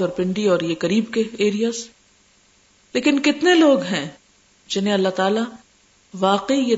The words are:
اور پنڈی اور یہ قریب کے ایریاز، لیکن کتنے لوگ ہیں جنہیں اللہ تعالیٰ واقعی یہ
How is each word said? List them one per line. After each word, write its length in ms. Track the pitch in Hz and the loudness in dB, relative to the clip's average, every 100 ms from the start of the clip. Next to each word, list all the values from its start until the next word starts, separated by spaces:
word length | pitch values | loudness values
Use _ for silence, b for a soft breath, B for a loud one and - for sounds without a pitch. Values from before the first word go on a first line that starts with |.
اور 80 | 180 | -2
پنڈی 400 | 180 180 190 208 | -2 -4 -2 0
اور 120 | 175 | 0
یہ 140 | 165 165 | 0 -2
قریب 360 | 170 214 226 | 0 0 0
کے 60 | 226 | -2
ایریاز، 680 | 220 - 208 208 233 226 - _ _ _ _ _ _ _ _ _ _ | -4 -2 -2 0 -4 -6 -12 _ _ _ _ _ _ _ _ _ _
لیکن 300 | 247 285 277 | -2 0 2
کتنے 320 | 302 285 349 | 2 2 4
لوگ 280 | 349 311 254 | 6 6 4
ہیں 260 | 175 175 147 - _ _ _ _ - | 0 -4 -6 -12 _ _ _ _ -8
جنہیں 260 | 196 202 | -4 0
اللہ 140 | 202 190 | 0 0
تعالیٰ 360 | 185 190 214 233 - _ _ _ _ _ 185 | 0 0 -2 -4 -10 _ _ _ _ _ -2
واقعی 420 | 190 196 233 277 | 0 2 0 0
یہ 160 | 247 | 0